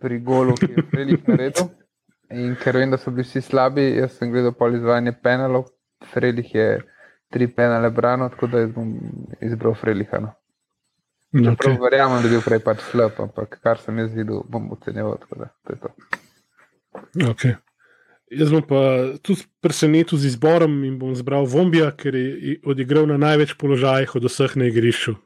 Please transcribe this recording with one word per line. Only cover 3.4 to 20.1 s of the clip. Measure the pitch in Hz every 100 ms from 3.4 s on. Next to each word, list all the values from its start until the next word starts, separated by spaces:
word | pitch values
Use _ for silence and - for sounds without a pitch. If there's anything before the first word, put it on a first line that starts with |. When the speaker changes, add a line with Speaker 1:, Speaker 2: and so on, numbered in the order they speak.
Speaker 1:
slabi, | - 135 131 143 135
jaz | 117 127
sem | - 120
gledal | 123 123
pol | 120 120 120
izvajanje | 117 120 120 120
penalov. | 123 127 135 127 127 _ _ _
Frelih | - 127 123 120 120
je | 110 110 107 - _ - _ _
tri | 123 123
penale | 120 120 117 117
branil, | 117 120 127 127
tako | - 120
da | 120
jaz | 113
bom | 117 113 107 - - 127 -
izbral | 113 113 113
Freliha, | 110 110 101 104 98
no. | 107 - _ _ _ _ _ _ _ _ _
Speaker 2:
No, | 143 117
Speaker 1:
Čeprav | 117 135
Speaker 2:
okej. | 123
Speaker 1:
verjamem, | 123 135 135 123
da | 117
je |
bil | 117
prej | 113 113
pač | 113 107
slab, | - 123 113 -
ampak | 104 - 110 -
kar | 117 113
sem | - 110
jaz | 113
videl, | 110 110 104
bom | - 120 107
ocenjeval, | 107 - 110 107 -
tako | - -
da | - _
to | -
je | -
to. | - _ - - _ _ _ _ _ _ _ - - 175 127
Speaker 2:
Okej. | 113 127 104 _ _ _ _ _ _ -
Jaz | 131 151
bom | 156
pa | 147 135 135 131 131 147
tudi | - 190 - _
presenetil | 170 - 156 156 165